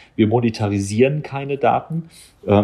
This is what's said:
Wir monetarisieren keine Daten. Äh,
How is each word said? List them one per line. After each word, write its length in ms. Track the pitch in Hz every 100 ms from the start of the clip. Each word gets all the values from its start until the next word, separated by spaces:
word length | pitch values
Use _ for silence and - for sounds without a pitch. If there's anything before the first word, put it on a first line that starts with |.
| - -
Wir 120 | 107
monetarisieren 960 | 120 120 107 104 101 101 107 135 151
keine 360 | - 139 139 139
Daten. 460 | 117 127 - 165 - - - _ -
Äh, 160 | 104